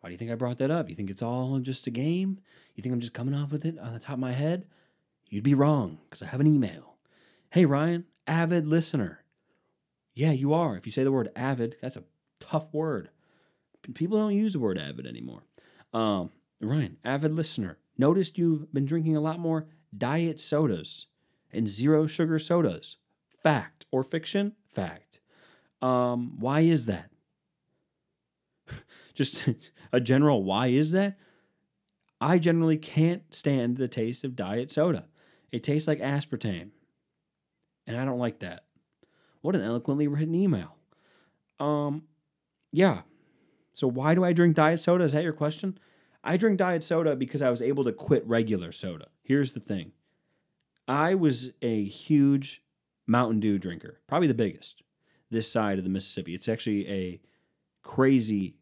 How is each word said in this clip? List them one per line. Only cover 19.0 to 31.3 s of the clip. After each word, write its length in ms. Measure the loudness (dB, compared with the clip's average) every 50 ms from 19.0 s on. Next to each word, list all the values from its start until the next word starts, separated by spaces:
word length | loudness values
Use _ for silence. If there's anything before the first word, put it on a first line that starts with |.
| 0 0 0
a 60 | 0
lot 180 | 0 -2 -4 -4
more 300 | -2 -2 -2 -2 -4 -8 _ _ _ _ -8
diet 440 | -6 -4 -2 0 0 0 -2 -4 -6
sodas 680 | -6 -2 0 2 2 2 0 -2 -6 -12 -16 -18 -20 _ _ _ _ _ _ _ _ _
and 160 | -4 -4 -4 -2
zero 400 | -2 0 2 4 4 4 4 0
sugar 320 | 0 0 0 0 0 -2
sodas. 560 | 0 0 0 2 2 0 -2 -4 -12 -16 -20 _ _ _ _ _ _ _
Fact 580 | _ _ 2 2 2 2 -2 -6 _ _ -12 _
or 100 | -2 -2
fiction?" 540 | -2 0 -6 -6 -6 -2 -2 -2 -2 -2 -4 _ _
Fact. 540 | _ -6 -6 -6 -6 -8 -14 _ _ -20 _ _ _ _ _ _ _ _ _ _ _ _ _
Um, 560 | 0 0 2 2 2 0 -2 -4 -6 -6 -8 -6
why 220 | -4 0 2 4
is 260 | 6 6 4 4 2
that? 240 | -2 -4 -4 -6 -16 _ _ _ _ _ _ _ _ _ _ _ _ _ _ _ _ _ _ _ _ _ _ _ _ _ _ _ _ _ _ _
<laughs> 80 | -18 -18 -18 -18 _ -20 -20 -20 -20 _
Just 340 | -2 -2 -2 -2 -4 -2 -2 -2 -2 -8 -20
<laughs> 220 | _ _ -12 0
a 80 | 0 0
general, 440 | 2 4 4 4 6 4 4 4 2
"Why 240 | 0 0 2 2 2
is 240 | 2 2 2 2
that?" 260 | 2 0 0 0 -4 _ _ _